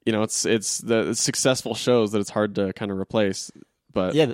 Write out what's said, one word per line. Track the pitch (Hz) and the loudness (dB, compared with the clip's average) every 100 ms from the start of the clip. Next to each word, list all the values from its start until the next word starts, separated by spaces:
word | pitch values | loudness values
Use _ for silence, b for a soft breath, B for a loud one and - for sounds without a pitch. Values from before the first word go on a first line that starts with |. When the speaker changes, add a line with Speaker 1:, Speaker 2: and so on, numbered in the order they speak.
| 113 | 0
Speaker 1:
you | |
know, | 110 | 0
it's, | 110 - 87 | 0 -2 0
it's | 110 95 - | 0 0 -4
the | - 113 82 113 | 0 2 2 0
successful | - - 135 127 113 110 | -2 0 0 0 -2 -2
shows | - 123 107 | 2 4 4
that | 107 | 0
it's | 98 | -2
hard | 107 107 101 | 0 0 0
to | 98 | -4
kinda | - 104 | -4 -6
replace. | 95 95 113 101 95 - - - _ _ | -6 -2 0 0 -2 -10 -16 -20 _ _
But | 104 92 151 | -2 0 2
Speaker 2:
Yeah, | 139 | 2